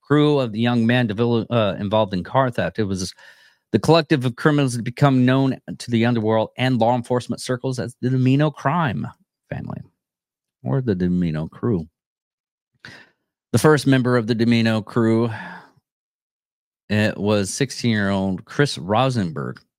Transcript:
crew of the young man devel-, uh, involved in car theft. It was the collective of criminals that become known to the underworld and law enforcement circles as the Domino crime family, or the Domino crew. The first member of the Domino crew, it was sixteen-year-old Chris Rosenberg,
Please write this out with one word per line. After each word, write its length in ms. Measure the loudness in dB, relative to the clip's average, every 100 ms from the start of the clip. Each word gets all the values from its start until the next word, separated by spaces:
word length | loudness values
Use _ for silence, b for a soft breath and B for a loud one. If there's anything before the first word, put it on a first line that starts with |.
crew 360 | 0 2 4 2
of 140 | -2
the 80 | -2
young 260 | 0 2 2
man 220 | 2 0
devel-, 380 | 0 0 0 0
uh, 260 | 0 0 -2
involved 340 | -2 0 0
in 100 | -2
car 280 | -2 -2 -2
theft. 280 | -2 -6 -4
It 60 |
was 300 | -4 -4 -8 -12 b b b b b
the 60 | 0
collective 460 | 4 2 4 0
of 120 | 0 0
criminals 400 | 2 2 0 -2
that 60 |
become 420 | -6 2 4 4
known 340 | 4 4 2 -2 -10 -14
to 120 | -2
the 140 | 0
underworld 460 | 2 0 0 0 -2 -2
and 200 | 0 2
law 160 | 2
enforcement 460 | 0 -2 -4 -4 -8
circles 380 | -6 -6 -6 -6
as 180 | -8 -6
the 100 | -2
Domino 400 | 2 2 4 2
crime 560 | 0 -2 0 -2 -2 -8 -12 _ _ -14
family, 320 | -12 -10 -12 -16 _ _ _ _ _ _ _
or 200 | -4 -2
the 120 | 0
Domino 540 | 0 0 0 -2 -4 -8
crew. 400 | -6 -4 -4 -6 _ _ _ _ _ _ _ _ _ B B B B _ _ _
The 60 | 2
first 280 | 4 4 4
member 300 | 2 2 0
of 100 | 0
the 80 |
Domino 480 | 0 2 2 2 0
crew, 480 | -2 0 2 2 0 -4 B B B B _ _ _ _ _ _ _ _ _ _ -4
it 280 | 0 0 0
was 360 | 0 0 0
sixteen-year-old 920 | -4 -4 -2 -2 0 0 0 -2 -4
Chris 340 | -6 -2 0 -2
Rosenberg, 800 | -2 0 0 0 -4 -6 -10 -12 _